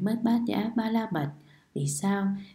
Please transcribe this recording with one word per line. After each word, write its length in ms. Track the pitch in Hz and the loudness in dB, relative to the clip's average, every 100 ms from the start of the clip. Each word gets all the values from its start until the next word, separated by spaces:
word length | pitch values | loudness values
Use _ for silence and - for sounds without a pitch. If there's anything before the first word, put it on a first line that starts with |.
mất 120 | 196 233 | -2 0
Bát 180 | 233 233 233 | 2 2 2
Nhã 240 | 208 220 226 | 0 0 0
Ba 140 | 220 | 0
La 200 | 226 220 | 0 0
Mật. 180 | 165 147 - - - _ | -2 -2 -6 -20 -20 _
Vì 140 | 147 143 | -4 -2
sao? 400 | - 196 202 196 196 - | 0 0 2 2 -2 -6